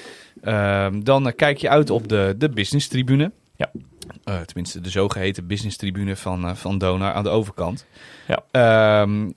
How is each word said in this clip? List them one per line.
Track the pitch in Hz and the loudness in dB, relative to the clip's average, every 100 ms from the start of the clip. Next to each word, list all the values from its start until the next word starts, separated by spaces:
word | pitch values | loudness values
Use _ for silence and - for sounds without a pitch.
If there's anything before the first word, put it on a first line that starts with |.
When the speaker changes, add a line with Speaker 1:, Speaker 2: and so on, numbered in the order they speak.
| - - - - | -20 -20 -20 -12
Speaker 1:
ehm, | - 107 101 98 98 104 | -4 -2 0 0 -2 -2
dan, | 110 135 131 | 2 2 2
eh, | - | 0
kijk | 147 139 | 0 0
je | 135 | 2
uit | 147 147 | 2 4
op | 113 110 | 0 0
de, | 107 98 98 | 2 2 2
de | 151 | -2
business | 110 98 143 - | 0 0 0 -2
tribune. | 135 127 139 170 - _ - | -2 2 2 0 -4 _ -8
Speaker 2:
Ja. | - - - - - - | -8 -8 -18 -20 -18 -14
Speaker 1:
Eh, | - 95 | -6 -6
tenminste, | 80 - 85 - | -6 -10 -10 -10
de | 87 | -6
zogeheten | 95 101 101 95 95 87 | -2 -2 0 -4 -4 -6
business | 104 107 - | -4 -4 -6
tribune | 98 92 98 95 | -6 -2 -4 -4
van, | 95 90 87 | -4 -4 -4
eh, | 90 | -6
van | 92 98 | -4 0
Donar | 92 92 98 | 0 0 0
aan | 98 | -2
de | 101 | 0
overkant. | 110 101 - 87 117 - - - - - | 0 0 -4 -6 -6 -12 -20 -20 -16 -4
Speaker 2:
Ja. | - - 131 117 110 107 107 | -4 0 4 6 6 6 4
Speaker 1:
Ehm, | 101 104 107 | 4 0 -4